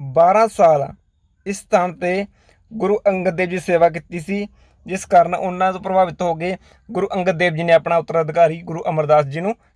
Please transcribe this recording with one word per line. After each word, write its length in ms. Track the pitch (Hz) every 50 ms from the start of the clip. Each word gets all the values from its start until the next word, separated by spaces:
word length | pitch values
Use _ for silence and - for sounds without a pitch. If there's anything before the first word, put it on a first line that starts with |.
ਬਾਰਾਂ 480 | 143 135 127 160 170 180 196 214 226 220
ਸਾਲ 460 | - - 196 165 156 143 135 139 - - _ _ _ _ _ _ _ _ _
ਇਸ 140 | 190 202 -
ਸਥਾਨ 380 | - _ - 190 175 180 165 135
ਤੇ 280 | 180 175 180 196 202 - _ _ _ _ _ _ _ _ 226
ਗੁਰੂ 280 | 220 190 190 208 - - 202
ਅੰਗਦ 280 | 190 190 180 185 170
ਦੇਵ 120 | 160 185 175
ਜੀ 100 | 180 185
ਸੇਵਾ 300 | - - 180 165 170 170
ਕੀਤੀ 320 | 160 165 - _ 170 175
ਸੀ, 280 | 156 - 196 202 202 208 - _ _ _ _ _ _
ਜਿਸ 180 | 165 180 185 -
ਕਾਰਨ 300 | - 196 175 170 170 180
ਉਹਨਾਂ 380 | 165 - 185 180 180 185 190 185
ਤੋਂ 80 | 185
ਪ੍ਰਭਾਵਿਤ 420 | 196 196 185 190 185 175 160 - 180
ਹੋ 120 | 175 160
ਕੇ 220 | 156 170 180 190 - - _ _ _ _ -
ਗੁਰੂ 180 | - - 190 196 -
ਅੰਗਦ 240 | 190 180 190 175 156
ਦੇਵ 160 | 180 180 156
ਜੀ 80 | 156 170
ਨੇ 100 | 170 165
ਆਪਣਾ 240 | 160 - 170 170
ਉੱਤਰਾਧਿਕਾਰੀ 680 | 165 156 - 156 165 160 156 151 170 170 160 160 170 175
ਗੁਰੂ 220 | 170 160 170 - 175
ਅਮਰਦਾਸ 360 | 165 156 151 147 151 151 147
ਜੀ 160 | 139 139 165
ਨੂੰ 160 | 175 202 233 - _ _ _